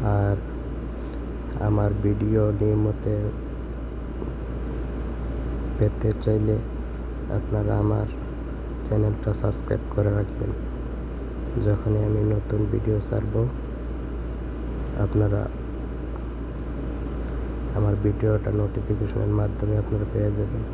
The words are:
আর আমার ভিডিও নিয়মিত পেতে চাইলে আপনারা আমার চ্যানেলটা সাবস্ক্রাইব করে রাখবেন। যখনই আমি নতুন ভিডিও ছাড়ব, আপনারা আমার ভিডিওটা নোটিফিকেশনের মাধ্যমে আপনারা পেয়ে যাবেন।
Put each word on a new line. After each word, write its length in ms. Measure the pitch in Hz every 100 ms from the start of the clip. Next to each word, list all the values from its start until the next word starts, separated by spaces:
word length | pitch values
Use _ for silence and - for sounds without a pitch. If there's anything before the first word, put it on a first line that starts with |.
| 107 101
আর 180 | 101 101 - - - - - - - - - - - - 104
আমার 240 | 104 104 104 104
ভিডিও 360 | 104 107 110 107 104
নিয়মিত 460 | 107 107 107 104 110 104 104 - - - - - - - - - - - - - - - - - - - - - - - - -
পেতে 340 | 107 - 107 107 -
চাইলে 320 | 107 107 107 - - - - - - - 104
আপনারা 360 | 101 104 104 104
আমার 240 | 104 107 107 - - - - - - - -
চ্যানেলটা 460 | 107 107 104 - 104
সাবস্ক্রাইব 420 | 104 101 - 107 -
করে 180 | - 101 101
রাখবেন। 340 | 101 - - - - - - - - - - - - - 104
যখনই 360 | 101 - 107 107
আমি 120 | 107 107 104
নতুন 260 | - 104 104
ভিডিও 240 | 107 104 107 101
ছাড়ব, 260 | 107 104 110 120 - - - - - - - - - - - - - - - 104
আপনারা 360 | 107 104 101 104 - - - - - - - - - - - - - - - - - - - - - - 104
আমার 180 | 104 101 104
ভিডিওটা 460 | 104 110 104 101 104
নোটিফিকেশনের 720 | 104 104 104 104 104 104 104 104
মাধ্যমে 360 | 104 101 104 107
আপনারা 240 | 104 104 104
পেয়ে 180 | 107 104 101
যাবেন। 260 | 101 110 110